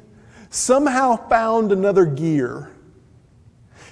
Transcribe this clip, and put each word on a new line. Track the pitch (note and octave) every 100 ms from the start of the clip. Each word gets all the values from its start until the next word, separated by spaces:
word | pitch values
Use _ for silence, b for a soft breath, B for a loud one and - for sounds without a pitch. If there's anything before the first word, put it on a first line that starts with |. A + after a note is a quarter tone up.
| - b b b b
somehow | - - C4+ D4 B3+ C4 A3+ -
found | A3+ A3 A3+ G#3+
another | G3 G3+ F#3+ E3
gear. | C#3 E3 D3 A#2+ C3 D3 - - - _ - _ _ - _ _ b b